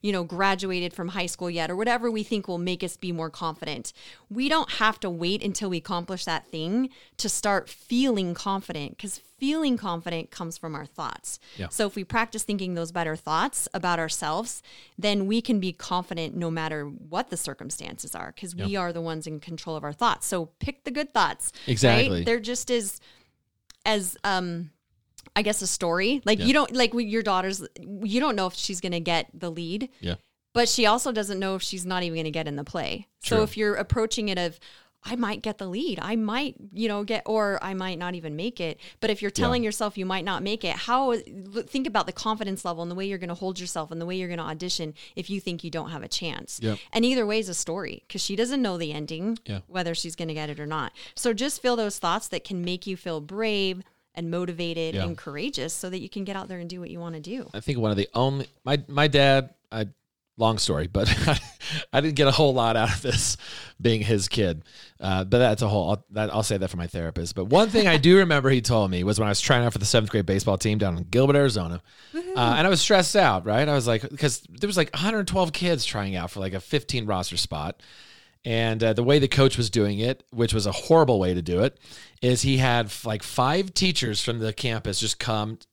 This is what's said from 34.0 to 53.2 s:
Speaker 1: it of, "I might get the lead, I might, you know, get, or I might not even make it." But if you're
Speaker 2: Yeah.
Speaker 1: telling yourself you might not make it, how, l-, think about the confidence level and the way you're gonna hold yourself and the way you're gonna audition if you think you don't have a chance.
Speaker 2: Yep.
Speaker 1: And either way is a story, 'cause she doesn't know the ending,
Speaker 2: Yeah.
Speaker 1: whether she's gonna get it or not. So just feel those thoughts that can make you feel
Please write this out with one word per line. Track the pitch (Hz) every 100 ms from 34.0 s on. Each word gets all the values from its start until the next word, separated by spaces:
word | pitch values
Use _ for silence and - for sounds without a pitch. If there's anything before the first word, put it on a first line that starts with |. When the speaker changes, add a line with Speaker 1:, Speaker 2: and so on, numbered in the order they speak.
| 220 233 208
Speaker 1:
it | 185
of, | 175 165 - - _ _
"I | - 240
might | 226 214
get | 220 208
the | 190
lead, | 185 330 202
I | 180
might, | 233 214 233 285 - 202
you | 180 226
know, | 208
get, | 208 226 -
or | 220 208 196
I | 185
might | 190 185 175
not | 180
even | 180 160 151
make | 202 240
it." | 170 - - -
But | 214
if | 208
you're | 202
Speaker 2:
Yeah. | -
Speaker 1:
telling | 247 247
yourself | 220 208 208 196
you | 185
might | 190
not | 175 185
make | 190 214
it, | 185 180
how, | - 247 269
l-, | 233 - 190 190 202 -
think | 277 262
about | 214 180
the |
confidence | 170 220 220 208 190
level | 180 165
and | 170
the |
way | 180
you're | 196 196
gonna | 175
hold | 170 190 180
yourself | 180 180 156
and | 165
the | 170
way | 185
you're | 180
gonna | 170
audition | 156 156 175 - 160 151 - -
if | 180
you | 196
think | 185 170
you | 170
don't | 160 160
have | 160
a | -
chance. | - 170 - - -
Speaker 2:
Yep. | 113 104 -
Speaker 1:
And | -
either | 233 262 214
way | 214
is | 196
a |
story, | 170 - 170 175 - _
'cause | -
she | - 196
doesn't | 240 277
know | 240 175
the | 160
ending, | 151 151 160 190 226 -
Speaker 2:
Yeah. | 98 -
Speaker 1:
whether | 185 170 165
she's | 170
gonna | 160 165
get | 156 151
it | 143
or | 147
not. | 156 127 - - -
So | 247
just | 220 269 -
feel | 247
those | 240 214 202
thoughts | 175 185 -
that | 180
can | - 190
make | 175 180 202
you | 185
feel | 180 160